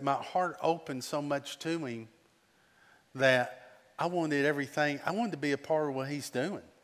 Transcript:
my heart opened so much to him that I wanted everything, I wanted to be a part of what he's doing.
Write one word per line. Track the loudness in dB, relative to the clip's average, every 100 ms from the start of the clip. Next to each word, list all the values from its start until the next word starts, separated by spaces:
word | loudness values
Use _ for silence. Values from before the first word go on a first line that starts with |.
my | 0
heart | 0 0 0 0 0
opened | 0 0 -2 -8
so | -4 -2
much | 0 -2 -4 -8
to | -4 -2
him | -4 -6 -10 -18 _ _ _ _ _ _ -20 -20 _ 4
that | 6 6 4 -4 -20 -20 -12 -2
I | -2
wanted | 0 0 2 2
everything, | 2 -2 0 0 0
I | -2
wanted | -2 -2
to | -2
be | -2
a | -2
part | 0 0 0
of | -2
what | -4
he's | -4 -4
doing. | -2 -2 -4 -10 -20